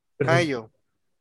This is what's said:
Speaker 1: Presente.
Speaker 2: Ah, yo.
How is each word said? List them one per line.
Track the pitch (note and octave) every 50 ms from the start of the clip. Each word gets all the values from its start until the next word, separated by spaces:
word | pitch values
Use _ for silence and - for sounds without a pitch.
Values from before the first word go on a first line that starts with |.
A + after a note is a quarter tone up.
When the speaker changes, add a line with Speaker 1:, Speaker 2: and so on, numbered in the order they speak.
| _ _ _
Speaker 1:
Presente. | - C#3+ C#3+ E3 E3+
Speaker 2:
Ah, | F3
yo. | D3+ C3+ A#2 A2 A2 _ _ _ _ _ _ _ _ _ _